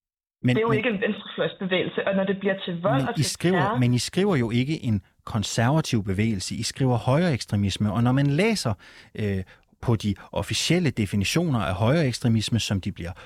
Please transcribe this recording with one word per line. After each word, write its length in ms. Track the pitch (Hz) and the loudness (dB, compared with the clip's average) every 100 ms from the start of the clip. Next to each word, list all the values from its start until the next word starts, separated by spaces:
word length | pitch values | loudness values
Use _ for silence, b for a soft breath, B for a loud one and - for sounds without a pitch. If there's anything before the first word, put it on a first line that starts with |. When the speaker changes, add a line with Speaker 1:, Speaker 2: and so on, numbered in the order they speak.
| _ _ _ _ | _ _ _ _
Speaker 1:
Men, 120 | 127 127 | 0 2
Speaker 2:
Det 60 | |
er 0 | |
jo 60 | 226 | 2
Speaker 1:
men 100 | 220 | 2
Speaker 2:
ikke 120 | 247 | 0
en 120 | 196 | 0
venstrefløjsbevægelse, 1040 | 202 214 - - 165 - 190 180 165 - 196 | -2 -4 -8 -4 -4 -4 -2 -2 -2 -2 -2
og 80 | 196 | 0
når 80 | |
det 160 | 190 190 | 0 0
bliver 200 | 196 190 - | -2 -2 -4
til 160 | 170 | -2
vold 180 | 180 262 | 0 0
Speaker 1:
men 80 | 262 | 0
Speaker 2:
og 60 | |
Speaker 1:
I 20 | 214 | 0
Speaker 2:
til 100 | 127 | -2
Speaker 1:
skriver, 340 | - 170 185 | 0 0 2
Speaker 2:
terror 180 | 143 165 | 2 2
Speaker 1:
men 160 | 123 | 2
I 60 | 123 | 2
skriver 360 | - - 202 160 | 0 0 2 2
jo 160 | 113 | 2
ikke 320 | 117 131 160 | 0 0 -2
en 180 | 131 104 - b - | 0 -2 -2 b -6
konservativ 760 | 113 98 - 117 147 - 117 | -4 -2 0 2 2 2 -2
bevægelse, 520 | 101 95 110 101 - - | 0 0 0 0 -4 -6
I 80 | |
skriver 340 | 113 - 131 120 | -6 -2 0 0
højre 360 | - 139 180 | 2 2 2
ekstremisme, 600 | 127 - 104 101 - 107 | -2 -2 0 0 0 0
og 100 | 95 | 2
når 80 | 120 | 2
man 160 | 131 143 | 4 2
læser, 460 | 143 214 214 127 107 B B B - | 2 2 0 -2 -4 B B B -4
øh, 280 | 107 95 92 B B _ | -2 -2 -6 B B _
på 140 | - 113 | 0 0
de 200 | 104 98 B | 0 -4 B
officielle 600 | - - - - 170 165 | -6 -4 -2 0 2 2
definitioner 680 | - 104 104 95 - 175 127 | 0 -2 0 0 0 0 0
af 160 | 90 92 | -2 0
højre 320 | 110 160 143 | 2 2 0
ekstremisme, 520 | 120 120 113 104 113 | 0 0 2 2 -2
som 220 | - 101 | 0 -2
de 100 | 101 | -4
bliver 200 | - 85 - | -8 -10 -12